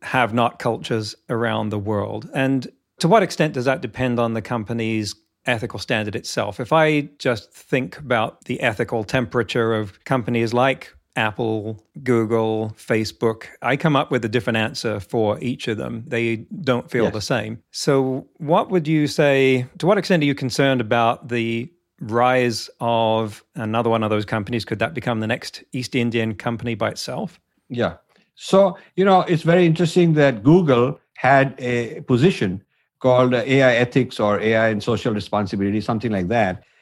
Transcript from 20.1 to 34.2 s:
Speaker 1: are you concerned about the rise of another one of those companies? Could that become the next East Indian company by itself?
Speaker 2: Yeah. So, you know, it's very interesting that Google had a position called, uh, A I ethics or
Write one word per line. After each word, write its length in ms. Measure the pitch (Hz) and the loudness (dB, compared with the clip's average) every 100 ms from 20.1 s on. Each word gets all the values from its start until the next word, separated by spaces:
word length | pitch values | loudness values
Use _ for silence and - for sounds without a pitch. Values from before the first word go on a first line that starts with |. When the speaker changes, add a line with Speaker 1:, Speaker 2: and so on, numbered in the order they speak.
| 180 | 2
Speaker 1:
are 20 | 147 | 2
you 100 | 135 | 0
concerned 460 | 131 - 139 131 | -2 2 2 2
about 460 | 110 120 117 127 123 | 2 2 2 0 -4
the 440 | 120 113 117 - _ _ - | -2 -2 -4 -6 _ _ -14
rise 680 | 110 117 123 127 120 107 - - | -4 2 4 4 2 -2 -8 -6
of 640 | 117 117 113 110 110 104 _ - | -2 0 2 0 -2 -8 _ -8
another 340 | 110 110 117 | -4 0 0
one 140 | 113 | 0
of 60 | 107 | 0
those 140 | 107 101 | -2 -2
companies? 380 | 113 101 117 | -4 -4 -6
Could 160 | - 110 | -4 -4
that 140 | 117 | -4
become 260 | 156 123 110 | -4 -4 -4
the 80 | 110 | -2
next 360 | 123 - - - | -4 -8 -16 -12
East 220 | 127 120 127 | -10 -4 -2
Indian 400 | 117 117 110 101 | 0 0 -2 -4
company 400 | 120 117 123 107 | -6 -6 -6 -4
by 140 | 110 | -4
itself? 500 | - - 127 - - _ _ - | -6 -10 -8 -10 -12 _ _ -10
Speaker 2:
Yeah. 260 | 120 95 85 _ _ _ - | -4 -4 -4 _ _ _ -18
So, 420 | - 190 196 185 - - | 2 4 4 0 -8 0
you 80 | |
know, 180 | 196 185 | 4 4
it's 220 | - 160 | 4 0
very 220 | 160 175 170 | 2 4 4
interesting 480 | 160 165 180 170 | 4 2 4 4
that 300 | 151 139 113 | 6 4 4
Google 560 | 117 175 160 120 127 - _ - | 6 6 6 4 2 -2 _ -2
had 400 | 127 139 139 - | 4 4 4 -2
a 400 | 123 120 113 - | -4 -2 -4 -6
position 640 | 151 123 170 - 104 92 - _ _ _ | 0 4 4 2 -2 -4 -10 _ _ _
called, 340 | 131 127 127 | 2 4 4
uh, 100 | 123 131 | 2 2
A 180 | 135 | 4
I 100 | 131 | 6
ethics 460 | 120 120 135 123 | 4 2 2 0
or 200 | - | 0